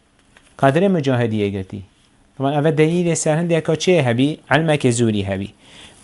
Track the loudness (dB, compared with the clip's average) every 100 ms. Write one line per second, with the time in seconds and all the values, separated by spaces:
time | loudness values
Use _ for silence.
0 | _ _ _ -20 _ -2 0 2 2 0
1 | 0 0 0 0 -2 -4 -8 -12 -16 _
2 | _ _ _ -6 -2 0 0 2 2 2
3 | -2 -2 -2 -2 0 -2 -2 -2 2 2
4 | 2 2 0 -2 0 0 2 0 0 2
5 | 0 0 -2 -4 -8 -14 -20 -20 -20 -20